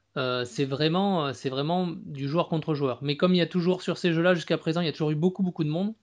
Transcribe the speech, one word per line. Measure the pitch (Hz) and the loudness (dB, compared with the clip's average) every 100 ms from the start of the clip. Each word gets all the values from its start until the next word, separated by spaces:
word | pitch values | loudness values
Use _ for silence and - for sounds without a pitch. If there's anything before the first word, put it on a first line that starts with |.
| _ - | _ -6
euh, | 127 123 120 | -2 -2 -4
c'est | - | -2
vraiment, | 139 135 156 175 202 185 143 | -2 0 2 2 2 0 -2
euh, | |
c'est | 127 143 | -4 -4
vraiment | 131 147 180 180 160 - | -2 0 0 -2 -4 -10
du | 143 139 | -8 -4
joueur | 160 170 | 0 0
contre | 160 156 | -2 -2
joueur. | 147 139 117 | 0 0 -2
Mais | 139 147 | -4 2
comme | 180 | 4
il | 185 | 4
y | |
a | 165 | 2
toujours | 185 170 180 | 0 0 0
sur | - 165 | -2 0
ces | 180 | 2
jeux-là, | 165 170 | 4 4
jusqu'à | 180 - 160 | 2 2 -2
présent, | - 160 | 0 0
il | 165 | 0
y | |
a | |
toujours | 139 156 | 0 0
eu | 156 | 2
beaucoup, | 175 185 | 0 2
beaucoup | 185 - | -2 0
de | 151 | -2
monde, | 160 208 226 | 0 -2 -6